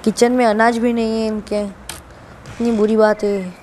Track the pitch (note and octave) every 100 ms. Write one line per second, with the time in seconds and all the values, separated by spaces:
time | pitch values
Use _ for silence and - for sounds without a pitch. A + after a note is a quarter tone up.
0 | - G3 A#3+ B3+ A#3+ G#3+ A3+ A#3 A#3+ A#3
1 | A3+ A3 A3 G#3+ G3+ G#3 G#3 F#3+ - -
2 | - - - - - - A#3 A3+ G#3+ A3
3 | G#3+ G#3+ G#3 G3+ F3+ F3